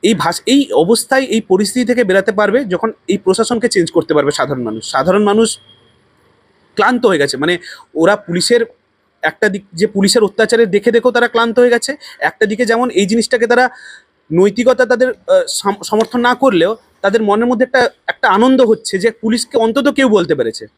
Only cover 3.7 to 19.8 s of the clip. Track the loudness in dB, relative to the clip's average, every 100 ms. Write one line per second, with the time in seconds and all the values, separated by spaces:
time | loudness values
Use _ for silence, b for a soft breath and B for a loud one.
3.7 | 0 0 -2 0 0 0 -2 -4 -4 -6
4.7 | -8 -6 -4 0 2 2 2 0 -2 _
5.7 | _ _ _ _ _ _ _ _ _ _
6.7 | -2 0 2 0 2 -2 -2 -4 -4 B
7.7 | B B 0 0 0 -2 -4 0 0 0
8.7 | _ _ _ _ _ -8 -2 -4 -4 -10
9.7 | -4 -2 0 2 2 0 0 0 2 2
10.7 | 2 2 2 0 0 0 0 0 2 2
11.7 | 2 -4 -10 B B -6 -2 -4 -2 -2
12.7 | 0 0 0 0 0 0 -2 2 2 2
13.7 | B B B B _ _ 2 2 2 0
14.7 | 2 0 2 0 -2 0 0 0 -4 -4
15.7 | -6 -4 -6 -4 -2 -2 2 2 2 0
16.7 | -2 _ _ -2 0 0 0 0 0 0
17.7 | 0 -2 _ -12 -4 0 4 4 4 2
18.7 | 0 -2 -4 -4 -4 -4 -4 -2 -2 0
19.7 | 0